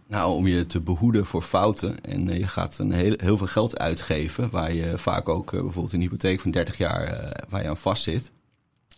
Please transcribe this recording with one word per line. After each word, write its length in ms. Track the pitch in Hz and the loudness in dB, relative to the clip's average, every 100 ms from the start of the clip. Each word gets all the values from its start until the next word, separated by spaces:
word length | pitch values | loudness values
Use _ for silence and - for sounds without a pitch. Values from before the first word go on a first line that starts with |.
| - | -6
Nou, 280 | 104 87 | 0 2
om 120 | 82 92 | 4 4
je 200 | 87 85 | 4 2
te 140 | 90 | -2
behoeden 460 | 87 82 120 107 95 | 0 4 4 4 2
voor 160 | 82 | -2
fouten. 580 | - 92 104 101 - - | 0 2 4 2 -4 -6
En, 280 | - 92 92 | -6 -2 0
eh, 80 | 90 | 0
je 80 | 95 | -2
gaat 300 | - - - | -2 -4 -2
een 140 | 98 | 0
heel, 220 | 87 101 - | 2 2 2
heel 200 | 90 104 | 2 2
veel 100 | 95 | 2
geld 320 | - 117 - | 0 0 0
uitgeven, 720 | 82 85 - 78 78 - - | -2 -2 -2 -2 -2 -2 -2
waar 220 | 85 80 | 0 0
je 240 | 85 82 85 | 0 -2 -2
vaak 300 | - 92 - | 0 -2 0
ook, 240 | 82 - | -2 -2
eh, 80 | 95 | -4
bijvoorbeeld 320 | 90 87 87 | -2 -4 -2
een 80 | 90 | 0
hypotheek 400 | 87 104 92 92 | 0 0 0 0
van 100 | - | 0
dertig 260 | 87 82 - | 0 -2 -2
jaar, 240 | 85 - | -2 0
eh, 400 | 82 - - - - | -4 -6 -8 -10 -6
waar 140 | 98 | -4
je 60 | 78 | -4
aan 80 | - | -2
vastzit. 560 | 95 101 82 104 - _ _ _ _ _ _ | 0 0 0 -2 -4 _ _ _ _ _ _